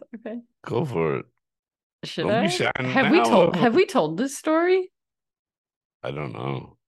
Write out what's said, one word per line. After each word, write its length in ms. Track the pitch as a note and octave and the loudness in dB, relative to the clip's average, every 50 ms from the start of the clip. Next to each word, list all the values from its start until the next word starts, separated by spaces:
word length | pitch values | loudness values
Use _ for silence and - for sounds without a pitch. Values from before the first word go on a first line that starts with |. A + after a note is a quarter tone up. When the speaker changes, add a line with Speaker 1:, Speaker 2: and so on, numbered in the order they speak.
| - - - | -20 -20 -18
Speaker 1:
Okay. 260 | G#3 - A3 A3 A#3+ A#3+ _ _ _ - | -16 -14 -12 -12 -12 -14 _ _ _ -10
Speaker 2:
Go 180 | - G#2 A#2 F3 | -4 -4 -2 -2
for 320 | C3+ A#2 E2 E2 D#2 C#2 B1 | -2 -2 -2 0 0 -2 -4
it. 60 | - _ _ _ _ _ _ _ _ _ _ _ _ _ _ _ - | -6 _ _ _ _ _ _ _ _ _ _ _ _ _ _ _ -16
Speaker 1:
Should 220 | - - F3 D#3+ | -12 -8 -4 -2
Speaker 2:
Don't 160 | F3 G#3 - | 0 0 0
be 60 | G3 | 0
Speaker 1:
I? 20 | - | 0
Speaker 2:
shy 220 | F4+ F4+ B2 - - - | 0 0 -2 -2 -2 -4
Speaker 1:
Have 300 | B2+ B2+ - C4 C4 - | -4 -2 0 2 2 4
we 80 | C#4+ - | 4 4
Speaker 2:
now. 100 | - - | 4 6
Speaker 1:
told, 260 | - G3 F3 - - | 6 6 4 4 2
have 200 | F3 B3+ A#3+ A3 | 2 2 4 4
we 100 | F4 G4+ | 4 2
told 320 | - - B3+ D#3+ D3+ E3 | 2 2 0 0 0 -2
this 200 | F3 C4 C#4 - | -4 -4 -6 -6
story? 540 | - - D#4 D#4 D#4+ E4+ F4+ F#4 F#4+ F#4 F#4 _ _ _ _ _ _ _ _ _ _ _ _ _ _ _ _ _ _ _ _ _ _ - | -6 -2 0 0 2 2 2 2 2 0 -4 _ _ _ _ _ _ _ _ _ _ _ _ _ _ _ _ _ _ _ _ _ _ -10
Speaker 2:
I 80 | B1+ | -8
don't 220 | C#2 D2+ D2 C2+ G#1+ | -6 -6 -8 -8 -8
know. 440 | A1+ B1 C2+ C#2 B1+ - - - _ _ | -8 -6 -6 -6 -6 -8 -12 -20 _ _